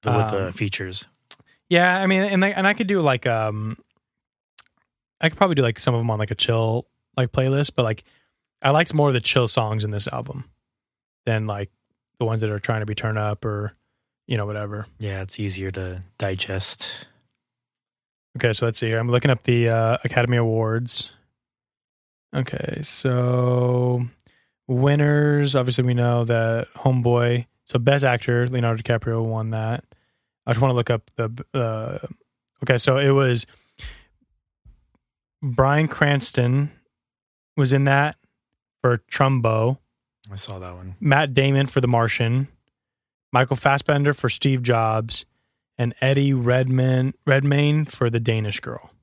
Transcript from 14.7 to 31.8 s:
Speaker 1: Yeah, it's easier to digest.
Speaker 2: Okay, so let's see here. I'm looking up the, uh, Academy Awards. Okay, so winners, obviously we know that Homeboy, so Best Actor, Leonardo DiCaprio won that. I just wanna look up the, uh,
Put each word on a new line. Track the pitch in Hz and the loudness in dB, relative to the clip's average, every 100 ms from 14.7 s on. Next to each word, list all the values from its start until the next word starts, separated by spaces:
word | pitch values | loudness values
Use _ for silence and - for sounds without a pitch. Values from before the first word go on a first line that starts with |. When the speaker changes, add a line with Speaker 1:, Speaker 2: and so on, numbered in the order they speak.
| 107 104 _ | -10 -12 _
Speaker 1:
Yeah, | 104 95 | -8 -8
it's | 95 - | -10 -8
easier | 101 92 95 | -8 -6 -8
to | 95 92 92 92 _ | -8 -10 -10 -16 _
digest. | 98 95 - 95 - - - - - _ _ _ _ _ _ _ _ _ _ _ _ 131 | -6 -6 -6 -4 -4 -6 -8 -12 -18 _ _ _ _ _ _ _ _ _ _ _ _ -4
Speaker 2:
Okay, | 120 | -2
so | 107 117 | 0 -2
let's | 110 | -2
see | 113 | -2
here. | 113 | -2
I'm | 120 | 0
looking | 123 143 | 2 2
up | 123 | 0
the, | - 120 117 | 2 2 2
uh, | 113 113 123 | 2 0 0
Academy | - - 120 120 | -2 0 0 2
Awards. | 117 113 110 113 123 - - _ _ _ _ _ _ _ _ _ _ _ _ 143 | 0 0 0 -2 -4 -8 -10 _ _ _ _ _ _ _ _ _ _ _ _ -6
Okay, | 127 - - - | -4 -6 -8 -8
so | 151 - 135 123 123 123 123 123 123 123 123 123 120 _ _ _ _ _ - | -8 -4 -2 0 2 2 2 2 2 2 0 0 -4 _ _ _ _ _ -4
winners, | 123 139 143 147 147 147 147 143 135 | 2 4 4 4 4 2 2 2 0
obviously | 127 123 | 0 0
we | 127 120 | 0 2
know | 120 120 117 | 2 0 0
that | 117 113 113 - - | 0 0 -2 -6 -2
Homeboy, | 135 127 120 120 120 120 120 _ _ | 0 2 2 2 2 0 -4 _ _
so | 127 | 0
Best | 120 139 135 | 2 4 2
Actor, | 120 - 120 123 | 0 0 0 0
Leonardo | 127 117 113 | 0 0 -2
DiCaprio | - 117 117 113 113 | 0 -2 0 -2 -2
won | 113 110 | -4 -4
that. | 110 110 123 _ _ _ _ _ _ - | -4 -4 -6 _ _ _ _ _ _ -2
I | |
just | 113 | 2
wanna | 135 123 | 2 2
look | 113 | 0
up | 117 _ - | -2 _ -8
the, | 113 117 - 139 | -8 -8 -8 -4
uh, | 117 110 | -4 -4